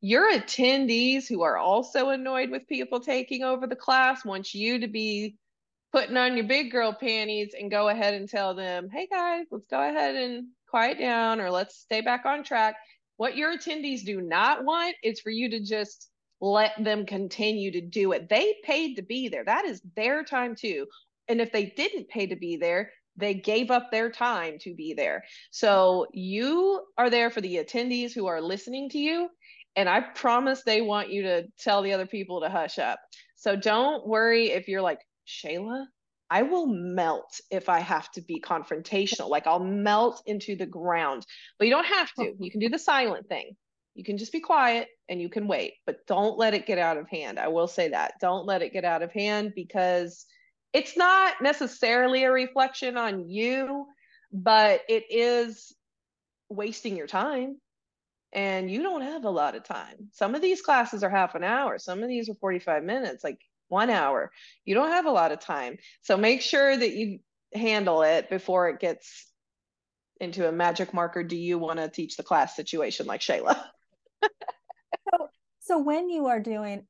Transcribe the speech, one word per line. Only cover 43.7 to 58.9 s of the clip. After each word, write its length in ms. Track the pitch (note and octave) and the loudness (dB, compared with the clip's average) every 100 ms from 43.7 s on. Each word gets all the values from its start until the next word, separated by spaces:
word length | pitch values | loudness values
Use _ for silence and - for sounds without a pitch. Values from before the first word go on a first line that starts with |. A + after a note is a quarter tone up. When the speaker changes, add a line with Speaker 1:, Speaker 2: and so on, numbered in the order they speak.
| _ _ | _ _
Speaker 1:
You 100 | - | -14
can 120 | F#3+ G3+ | -6 -6
just 140 | A3 | -4
be 80 | E4 | -4
quiet 480 | E4 D#4+ B3 A#3 - _ - | 2 4 6 2 -2 _ -10
and 120 | F3+ | -6
you 80 | F3 | -6
can 180 | G#3+ G#3 | -4 -2
wait, 260 | D#3 F2+ - - | -2 -2 -8 -8
but 200 | - - | -8 -2
don't 320 | F#3+ G#3 G#3+ | 0 2 2
let 160 | A3+ | 2
it 120 | G#3 - | 2 0
get 120 | F#3 | 0
out 180 | E3 D#3+ | 2 0
of 100 | F3 | -4
hand. 300 | E3 C#3 - | -8 -8 -4
I 100 | - | -2
will 180 | E3 E3+ | 0 0
say 200 | - E3 | 0 -2
that. 260 | F#2 - - | 0 -4 -2
Don't 260 | F#3 F#3 F3+ | -2 -2 -2
let 160 | F#3+ | -2
it 100 | F3 | -2
get 120 | G3 | -2
out 180 | F3+ E3 | -2 0
of 100 | E3+ | -2
hand 400 | G#3 G#3 G#3 G#3 | -4 -2 0 -2
because 720 | G#3 A3 G3+ F3+ F3+ F3 - - _ _ _ _ | -6 -6 0 2 2 -2 -8 -20 _ _ _ _
it's 240 | C#4+ - - | -2 -2 2
not 440 | F4+ F#4+ F#4+ - | 6 6 6 2
necessarily 800 | C4+ D4 B3+ - A#3 A#3+ B3+ C4 | 0 0 -2 -2 2 4 4 4
a 60 | C4 | 4
reflection 640 | B3+ B3+ B3+ C4 - C4 A#3+ | 4 2 2 2 0 -4 -2
on 320 | A3+ G3 E3+ | -2 -4 -6
you, 580 | G3 A#3 C4 C4+ C#4 C#4 _ _ _ _ | -2 0 0 -2 -4 -8 _ _ _ _
but 480 | G3 F#3 A3 G#3+ F#3+ - | -2 6 8 8 4 2
it 160 | A3+ A3 | 0 0
is 640 | A3+ A#3+ A#3+ A#3 A3 - _ _ _ _ _ _ _ - | 2 2 2 0 -6 -18 _ _ _ _ _ _ _ -14
wasting 480 | G3+ G#3 A3 A#3 F#3+ | -6 -6 -6 -6 -6
your 100 | D3 | -4
time. 520 | F#3+ B3+ C4+ C4 C#4 _ _ _ _ _ _ _ | -2 0 -2 -4 -8 _ _ _ _ _ _ _
And 380 | - G3 F#3+ F#3 | -4 -2 -2 -2
you 120 | G#3 | -4
don't 180 | F#4 | -4